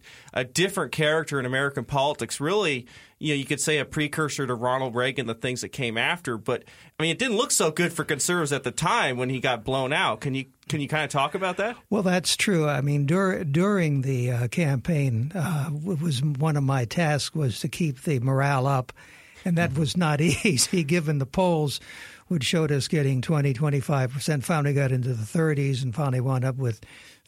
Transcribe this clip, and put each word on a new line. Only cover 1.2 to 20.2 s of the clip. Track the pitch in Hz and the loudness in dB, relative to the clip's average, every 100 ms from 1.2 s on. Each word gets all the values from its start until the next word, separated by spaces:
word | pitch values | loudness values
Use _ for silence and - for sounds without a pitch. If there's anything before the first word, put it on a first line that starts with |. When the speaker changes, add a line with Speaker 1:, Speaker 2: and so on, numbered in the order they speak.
| 151 139 | 0 -4
Speaker 1:
in | 127 | -2
American | 131 139 139 | 0 -2 -4
politics, | 117 139 139 143 117 - | -2 0 0 -2 -6 -4
really, | 143 208 180 131 117 - - _ | -2 0 0 -2 -6 -18 -20 _
you | 151 | -2
know, | 143 | -2
you | |
could | 131 143 | -2 -2
say | - 151 | 0 0
a | |
precursor | 131 160 147 147 151 143 131 | 0 -2 -2 -2 -2 -2 -4
to | |
Ronald | 120 123 131 131 | -2 0 0 0
Reagan, | 117 127 127 113 | 0 0 -2 -4
the | |
things | 113 131 123 | -4 -4 -4
that | 101 | -6
came | - 123 113 | -6 -4 0
after. | 135 175 - 113 | -2 -2 -4 -4
But, | - 120 - - - - | -2 -4 -4 -20 -16 -4
I | |
mean, | 160 | -2
it | 160 | 0
didn't | 262 208 | 0 0
look | 254 | 2
so | - 170 | 2 2
good | 156 175 | 2 0
for | - | 0
conservatives | 143 143 - 175 147 | -2 -2 0 0 0
at | 139 | -2
the | 127 | -2
time | - 165 226 165 123 | -2 2 2 2 0
when | 127 | -2
he | 131 | 0
got | 131 120 | 0 0
blown | 120 135 127 | 0 0 0
out. | 156 170 107 | 2 0 0
Can | 147 131 | -4 -4
you, | 131 _ - | -6 _ -6
can | 151 | -4
you | 139 | -2
kinda | 156 143 | -2 -2
talk | 147 139 | 0 0
about | 196 190 180 | 0 -2 -2
that? | 208 240 - | -4 -6 -4
Speaker 2:
Well, | 214 | 0
that's | 185 180 - - | 2 2 0 0
true. | - 175 151 | 2 2 2
I | 139 | 2
mean, | 143 143 139 | 0 2 2
dur-, | 180 196 190 | 2 2 0
during | 170 147 196 202 160 143 | 0 2 2 2 2 2
the, | 131 131 123 | 0 0 0
uh, | 120 123 | 0 -2
campaign, | - 156 135 139 156 135 113 135 | 0 2 2 0 0 2 0 -2
uh, | 202 147 151 135 147 170 | -2 -2 -2 -2 -4 -4
it | 160 | -2
was | 170 123 | -2 0
one | 151 135 156 147 | 0 0 0 2
of | |
my | 135 135 | 2 0
tasks | 113 - 160 147 - | 0 0 0 0 -2
was | 160 135 - | -2 -2 -2
to | 151 | -6
keep | - 170 131 | -2 -2 -2
the | - 135 | -2 0
morale | 131 135 139 139 131 | 2 2 2 2 2
up, | 135 127 - - - - - | 0 -2 -10 -20 -20 -20 -8
and | 190 170 | -2 2
that | 175 135 | 2 0
was | 147 180 | 0 2
not | 165 147 | 2 4